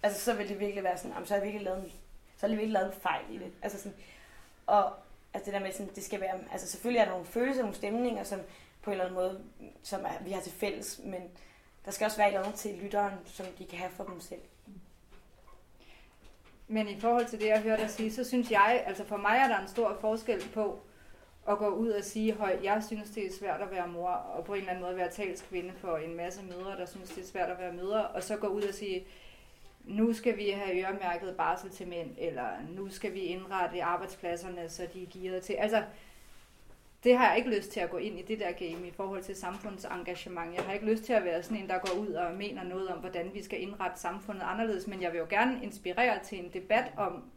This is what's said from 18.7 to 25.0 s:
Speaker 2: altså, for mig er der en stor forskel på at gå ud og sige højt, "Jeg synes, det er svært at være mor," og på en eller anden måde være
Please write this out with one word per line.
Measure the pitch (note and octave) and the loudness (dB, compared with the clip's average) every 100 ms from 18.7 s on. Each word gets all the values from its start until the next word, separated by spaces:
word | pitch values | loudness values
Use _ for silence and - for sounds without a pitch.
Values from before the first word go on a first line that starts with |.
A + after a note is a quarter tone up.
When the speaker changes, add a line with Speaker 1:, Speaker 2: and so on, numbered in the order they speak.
| B3 - | 8 2
Speaker 2:
altså, | G3 G3+ | -4 -4
for | G#3 | 2
mig | G3+ A#3+ | 6 8
er | C4+ | 6
der | G#3 | 4
en | F#3+ | 0
stor | - G#3+ G#3 | 0 2 2
forskel | G#3+ A3+ A3 G3 - | 0 0 0 0 0
på | A3 G3+ - - - - - - - - | 0 0 -2 -12 -20 -20 -20 -20 -6 0
at | G#3+ | 2
gå | G#3 | 4
ud | G3 A3+ | 4 2
og | G3+ | 2
sige | G3 G#3+ A3 | -2 2 2
højt, | G#3+ G3+ F3+ | 2 2 2
"Jeg | F#3+ G#3+ | 4 2
synes, | G#3+ G#3+ G#3 | 2 -6 -6
det | A3+ F#3+ | -4 -4
er | F#3 | -2
svært | G3 D#3 | -2 0
at | G3 | 0
være | F#3+ F3 | -2 -2
mor," | E3+ F3+ | -2 -2
og | F3+ - D3 E3+ | -2 -2 -6 -2
på | |
en | G3+ | -4
eller | F#3+ | -2
anden | F#3 F3+ | -4 -2
måde | |
være | F#3 | -2